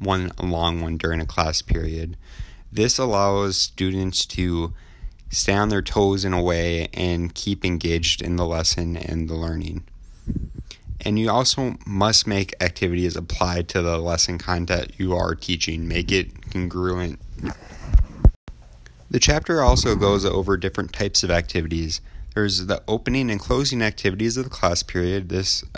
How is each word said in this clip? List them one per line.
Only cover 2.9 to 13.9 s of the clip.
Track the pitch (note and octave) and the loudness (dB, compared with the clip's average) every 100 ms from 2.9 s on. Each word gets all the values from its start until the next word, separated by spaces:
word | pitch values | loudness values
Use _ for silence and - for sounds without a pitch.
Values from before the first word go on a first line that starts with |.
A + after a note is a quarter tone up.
| - | 2
allows | B2+ G2+ G2+ G2 G2 F#2+ | 2 4 4 4 2 0
students | - - F#2 F#2+ F#2+ - | -2 0 0 0 -2 -2
to | - - F2+ E2+ E2+ - - - - - - | -4 0 0 0 -2 -6 -16 -12 -12 -12 -8
stay | - - | -4 0
on | G2 G#2 | 2 2
their | G2+ | 0
toes | F#2 A2 G2 G2 | 0 2 2 2
in | F#2+ | 0
a | F2+ | 0
way | F2 E2+ E2+ E2+ D#2+ | 2 0 0 0 -4
and | - F2+ E2+ E2+ | -2 -2 0 -4
keep | - - G2+ F#2 | -4 -4 -2 -2
engaged | F2 E2+ E2+ E2+ - | 0 0 0 0 -2
in | E2 F2 | -2 0
the | E2+ | 0
lesson | E2 E2+ - E2+ E2+ | 0 0 0 -2 -4
and | E2 E2 D#2+ | -4 -4 -2
the | D#2+ | -4
learning. | E2 D#2+ D#2+ E2 - - - - - - - - - - - - | -4 -4 -4 -8 -10 -18 -20 -12 -6 -4 -6 -10 -14 -16 -12 -6
And | A2 G#2+ | 0 2
you | A2 | 2
also | A2+ C3 - B2+ - - | 2 2 0 -2 -4 -4
must | G2 G#2 A2 - | 2 4 4 2
make | G2 F#2+ - | 0 -2 -2
activities | F2 - F#2 F2 F2+ | -2 0 0 2 0
apply | E2 E2+ - F2+ F2 | -2 -4 0 0 0
to | E2+ F#2+ | 0 0
the | E2+ | 2